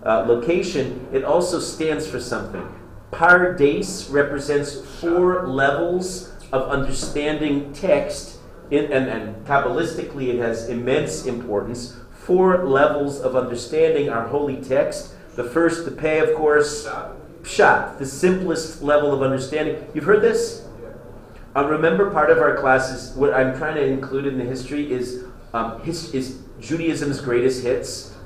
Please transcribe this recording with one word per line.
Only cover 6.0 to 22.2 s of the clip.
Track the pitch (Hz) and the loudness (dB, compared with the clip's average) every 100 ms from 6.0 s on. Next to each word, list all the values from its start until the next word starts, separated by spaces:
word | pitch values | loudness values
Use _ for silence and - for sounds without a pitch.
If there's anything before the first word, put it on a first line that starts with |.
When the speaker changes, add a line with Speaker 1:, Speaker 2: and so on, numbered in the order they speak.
| 180 - - - - | -4 -8 -12 -16 -4
Speaker 1:
of | 131 131 | -2 0
understanding | 139 135 135 - 147 147 151 151 139 - | -2 0 -2 -2 -2 -2 -2 0 -2 -4
text, | - 190 151 - - - - - - - | -8 0 2 2 -6 -12 -16 -20 -20 -2
in, | 143 147 | 0 2
and, | 139 123 | 0 0
and | 113 104 101 - | -4 -8 -12 0
Kabbalistically | 139 127 117 - - - 139 127 | 0 2 0 -2 -4 -8 -6 -2
it | 117 | 0
has | 117 113 - | 0 -2 -4
immense | 117 123 151 - - 127 | -4 0 0 0 -4 -6
importance. | 117 - 104 98 123 - - - | -6 -2 -2 -2 -8 -10 -14 -18
Four | - - 185 185 180 135 | -18 0 4 6 4 4
levels | 135 147 143 143 135 | 4 4 4 -2 -2
of | 127 127 | 0 0
understanding | 120 117 - 156 160 151 135 | 0 -4 -4 2 4 4 0
our | 117 117 | -2 -2
holy | 143 143 131 | -2 -2 -4
text. | - 131 156 - - - - - | -2 0 2 -2 -12 -16 -16 -8
The | |
first, | 120 160 165 160 - | -2 2 2 2 -6
the | |
Pei, | - 156 156 | -4 0 2
of | 156 156 | 2 4
course, | 151 147 143 - - | 4 4 4 -2 -8
Speaker 2:
Pshat. | - - - - - | -8 -10 -14 -18 -18
Speaker 1:
Pshat, | - - 156 - - - | -12 4 6 6 0 -6
the | 135 | -8
simplest | - 180 185 170 156 - - | 0 2 2 0 -2 -4 -6
level | 143 147 143 | 2 4 4
of | 139 | 2
understanding. | 131 131 - 151 156 - - | 2 0 -2 -2 -2 -4 -6
You've | 156 | -6
heard | 151 208 | 4 6
this? | 226 - - - - - - - - - - - - 135 | 6 2 -2 -8 -14 -16 -16 -16 -18 -18 -18 -20 -6 -2
Speaker 2:
Yeah. | |
Speaker 1:
Uh, | 143 | 0
remember, | 156 160 190 196 | 2 2 2 2
part | 160 | 2